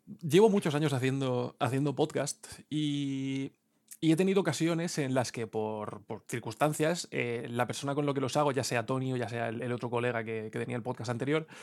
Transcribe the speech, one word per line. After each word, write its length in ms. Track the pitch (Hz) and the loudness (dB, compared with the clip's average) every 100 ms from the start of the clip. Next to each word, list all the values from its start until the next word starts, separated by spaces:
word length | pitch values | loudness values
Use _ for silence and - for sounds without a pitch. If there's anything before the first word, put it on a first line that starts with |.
| - - 160 | -16 -10 4
llevo 220 | 165 220 | 6 8
muchos 260 | 196 170 147 | 6 2 2
años 160 | 151 | 2
haciendo, 640 | 135 131 135 131 123 123 - | 2 0 0 0 0 -2 -2
haciendo 360 | 123 135 147 127 | 0 2 0 2
podcast 500 | - 135 139 - - - - | 0 0 -4 -6 -14 -18 -6
y, 840 | 151 147 143 139 135 135 135 135 - _ _ - - | -2 0 -2 -2 -4 -4 -4 -6 -10 _ _ -20 0
y 100 | 160 | 4
he 40 | 160 | 6
tenido 240 | 190 175 | 6 4
ocasiones 560 | 160 131 160 165 175 - | 2 2 2 0 -2 -2
en 140 | 135 131 | 0 2
las 160 | 117 | 0
que 160 | 127 110 | -4 -4
por, 560 | 110 110 107 104 107 | -2 -2 -4 -8 -10
por 220 | - 104 - | -10 -12 -8
circunstancias, 800 | 123 117 - 147 151 156 175 - | -8 -6 0 2 2 0 0 -4
eh, 360 | 131 120 117 123 | -4 -2 -4 -4
la 160 | 120 120 | -2 -2
persona 300 | 123 139 143 | -2 -4 0
con 100 | 147 | 0
lo 80 | |
que 60 | 139 | 0
los 140 | 131 151 | 0 2
hago, 160 | 147 | 2
ya 140 | 131 120 | 2 0
sea 200 | 120 110 | 0 0
Tony 280 | 131 131 | -2 -2
o 40 | 127 | -2
ya 120 | 110 | -2
sea 180 | 117 117 | -4 -4
el, 140 | 113 | -4
el 80 | 123 | -4
otro 180 | 120 120 | -4 -2
colega 340 | 120 123 117 110 | 0 0 0 -2
que, 240 | 113 110 | -6 -6
que 80 | 120 | -6
tenía 160 | 117 120 | -4 -4
el 80 | |
podcast 260 | 123 127 113 | -4 -4 -4
anterior, 380 | 117 135 156 156 - | -2 0 0 -2 -12